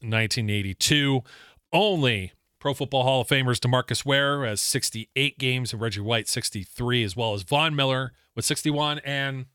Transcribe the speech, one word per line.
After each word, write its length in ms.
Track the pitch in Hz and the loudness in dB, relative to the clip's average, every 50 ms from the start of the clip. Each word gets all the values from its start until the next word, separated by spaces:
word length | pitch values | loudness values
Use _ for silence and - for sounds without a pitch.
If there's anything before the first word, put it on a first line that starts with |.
nineteen 480 | - 113 110 110 113 107 - 123 113 104 | -6 -2 0 0 0 0 0 -2 -2 0
eighty-two. 720 | 104 104 98 98 95 - - - 156 147 143 139 135 131 - - - - - - _ _ _ _ | -2 -2 -2 -4 -4 -2 2 2 4 4 4 2 2 0 -2 -6 -18 -20 -20 -20 _ _ _ _
Only 640 | - 165 208 214 190 165 139 123 113 101 92 90 - _ _ _ _ _ | 2 2 4 4 2 2 2 2 0 0 -4 -8 -12 _ _ _ _ _
Pro 160 | - 143 135 | -4 -4 -2
Football 280 | - 143 - - 135 123 | -2 -4 -2 0 2 2
Hall 180 | 131 135 131 | 4 2 2
of 60 | 117 - | 2 2
Famers 320 | 147 135 131 127 123 - | 2 2 4 2 0 2
DeMarcus 460 | - 123 123 127 123 - 120 - - | 2 2 2 2 2 0 -4 -4 0
Ware 400 | 139 139 139 143 139 143 143 135 | 2 2 4 4 2 0 0 -2
has 160 | 113 104 101 | -2 -2 -2
sixty-eight 800 | - - - 135 - - - 113 110 - _ 135 139 143 - - | -2 0 -2 -2 -2 -2 -6 -6 -10 -6 _ 0 0 0 -2 -2
games 320 | 131 127 127 127 127 113 - | -2 0 0 0 -2 -4 -6
and 80 | 110 | -4
Reggie 200 | 113 117 101 104 | -4 -4 -4 -4
White 260 | 101 107 117 113 107 - | -2 0 0 0 0 -2
sixty-three, 760 | - 123 - - - 107 92 - - - 123 120 123 123 113 | -4 -4 -4 -4 -6 -6 -10 -10 -8 -6 -2 0 2 2 0
as 120 | 101 90 | 0 -2
well 180 | 120 117 113 104 | -2 -2 -2 -2
as 100 | 101 95 | -4 -2
Von 320 | - 147 143 156 160 151 | 0 0 2 2 2 2
Miller 360 | 143 139 131 131 131 131 127 - _ _ _ _ | 2 2 2 0 0 -2 -6 -10 _ _ _ _
with 100 | 117 - | -6 -2
sixty-one 540 | - 151 - - 156 147 147 147 147 147 147 | -2 -2 0 0 0 0 0 0 -2 -2 -4
and 460 | - 139 143 139 139 139 135 131 131 131 | -6 -4 -4 -2 -2 -4 -4 -6 -10 -12